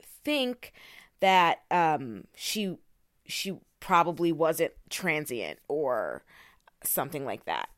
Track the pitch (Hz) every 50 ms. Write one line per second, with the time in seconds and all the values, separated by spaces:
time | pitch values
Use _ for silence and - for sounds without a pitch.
0 | - - - - - 294 302 285 254 - - - - - - - - - - -
1 | - _ _ _ 190 190 190 185 175 170 - - _ _ - 180 170 160 151 131
2 | 135 120 107 92 - - _ - - - - 220 208 185 160 - _ _ _ _
3 | _ _ _ _ _ - - - - 196 175 - - _ _ _ - - 185 170
4 | 170 175 165 151 175 170 165 147 165 160 165 160 165 - - - - - - -
5 | 185 175 156 151 147 143 127 113 92 78 76 - _ - 143 151 147 131 123 110
6 | 92 73 62 65 - _ - - - - _ _ _ _ _ _ - - - 190
7 | 131 139 - 143 139 120 101 - - - 82 58 - - -